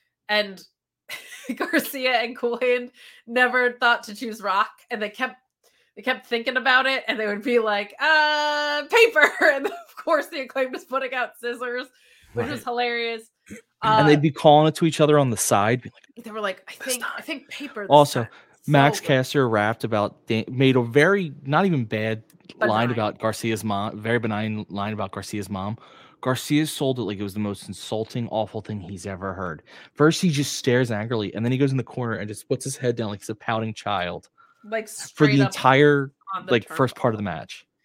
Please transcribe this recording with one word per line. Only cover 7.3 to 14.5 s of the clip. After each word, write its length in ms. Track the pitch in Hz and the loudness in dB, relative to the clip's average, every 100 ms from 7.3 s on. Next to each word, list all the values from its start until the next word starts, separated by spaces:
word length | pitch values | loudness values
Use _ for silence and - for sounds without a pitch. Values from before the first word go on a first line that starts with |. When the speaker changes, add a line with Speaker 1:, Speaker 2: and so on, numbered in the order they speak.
| 202 | -4
Speaker 1:
be 160 | 254 240 | 0 2
like, 340 | 214 202 202 - | 2 0 -4 -2
"Uh, 840 | 294 311 302 302 294 294 294 294 285 | 2 4 4 2 0 0 -2 -4 2
paper." 420 | 466 453 605 587 - | 4 6 6 2 4
<laughs> 60 | |
And 260 | 320 277 381 | 2 2 -2
of 280 | - - - | -8 -14 -10
course, 300 | - 311 277 | 0 0 0
the 140 | 320 | -8
Acclaimed 340 | 254 262 262 262 | -8 -4 -4 -6
is 100 | - | -8
putting 280 | 254 254 | -6 -6
out 240 | 254 240 - | -6 -6 -8
scissors, 480 | 240 240 247 247 - _ _ _ _ | -10 -8 -8 -8 -10 _ _ _ _
which 140 | 240 240 | -8 -6
was 120 | 269 | -8
Speaker 2:
Right. 40 | |
Speaker 1:
hilarious. 600 | 247 240 240 233 233 226 226 _ - - - _ | -6 -4 -2 -4 -6 -8 -14 _ -20 -20 -20 _
Speaker 3:
And 240 | 220 214 151 | 4 6 8
they'd 100 | 147 | 8
Speaker 1:
Uh, 40 | |
Speaker 3:
be 100 | 147 | 4
calling 360 | 135 160 | 4 8